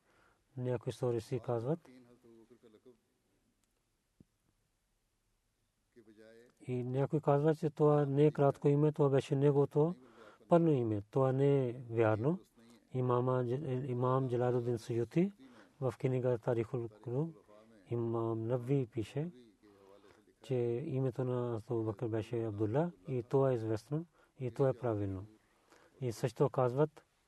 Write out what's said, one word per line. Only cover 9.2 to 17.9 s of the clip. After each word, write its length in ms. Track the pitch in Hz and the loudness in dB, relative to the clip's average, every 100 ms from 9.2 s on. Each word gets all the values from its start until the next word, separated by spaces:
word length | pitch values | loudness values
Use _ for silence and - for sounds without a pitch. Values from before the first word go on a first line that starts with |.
| - 139 | 2 2
неговото 600 | 143 139 139 156 160 185 - - - - - | 4 4 2 2 2 0 -14 -20 -20 -20 2
пълно 220 | 175 165 | 4 4
име. 300 | 143 117 104 101 | 2 2 -2 -2
Това 200 | 139 131 | 0 2
не 380 | 131 143 139 127 | 4 2 2 0
е 40 | 123 120 | -6 -6
вярно. 500 | 113 113 107 123 185 - _ - - _ | 2 2 4 0 -2 -8 _ -20 -20 _
Имама 500 | 131 127 123 127 127 | -4 0 2 2 0
Дж-, 460 | 123 127 151 127 135 | -2 -4 -4 -6 -4
имам 400 | 123 127 131 131 | -2 0 0 0
Джалалудин 480 | 120 123 123 120 117 | 0 0 0 -2 -4
Суюти 540 | - 117 117 165 196 - - - - _ | -4 -4 -2 0 -2 -4 -20 -20 -20 _
в 120 | 131 - | -6 -2
книга 380 | 135 127 123 120 | -2 -2 -2 -2
Тарихул 520 | - 117 110 127 117 107 | -2 -2 -2 -6 -8 -12
Кулуб, 360 | - 127 165 156 _ - - - | -8 -4 -6 -8 _ -20 -20 -20
имам 580 | - | -8